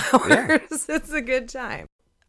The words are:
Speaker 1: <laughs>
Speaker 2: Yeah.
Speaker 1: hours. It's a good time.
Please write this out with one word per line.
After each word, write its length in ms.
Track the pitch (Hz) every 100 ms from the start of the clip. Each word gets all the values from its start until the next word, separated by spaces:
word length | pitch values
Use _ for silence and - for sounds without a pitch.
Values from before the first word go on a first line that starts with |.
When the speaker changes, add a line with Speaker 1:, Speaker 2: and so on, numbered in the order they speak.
| -
Speaker 1:
<laughs> 80 |
Speaker 2:
Yeah. 460 | 247 - 359 - 311
Speaker 1:
hours. 260 | - 311 -
It's 220 | 311 -
a 100 | 302
good 280 | 233 262 233
time. 380 | 262 233 - 78 _ _ _